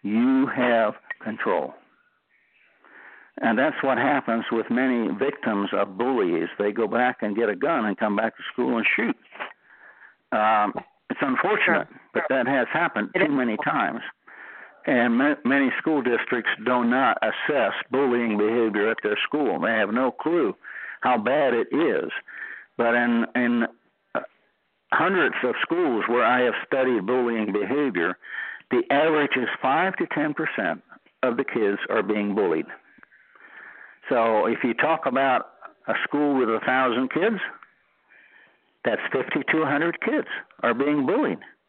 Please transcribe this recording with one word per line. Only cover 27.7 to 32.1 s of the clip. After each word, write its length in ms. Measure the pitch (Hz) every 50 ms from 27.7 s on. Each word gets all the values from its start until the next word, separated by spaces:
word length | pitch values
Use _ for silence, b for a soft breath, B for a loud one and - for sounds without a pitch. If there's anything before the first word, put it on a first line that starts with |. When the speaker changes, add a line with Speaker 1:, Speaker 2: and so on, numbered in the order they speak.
| 127 147 147 135 95 90 82 90 90 B B B B B B B B B B _
Speaker 1:
the 100 | 127 123 - -
average 440 | 135 143 156 165 156 151 147 135 -
is 140 | 131 120 - - -
five 340 | - 131 135 156 180 190 185
to 100 | - 139
ten 260 | - - 151 147 156 147
percent 480 | - 160 - - - 101 85 78 - _ _ - - _ _ _ _ -
of 140 | 127 117
the 60 | 120 135
kids 340 | - - 120 107 101 101 - - -
are 120 | 101 110 98
being 300 | 98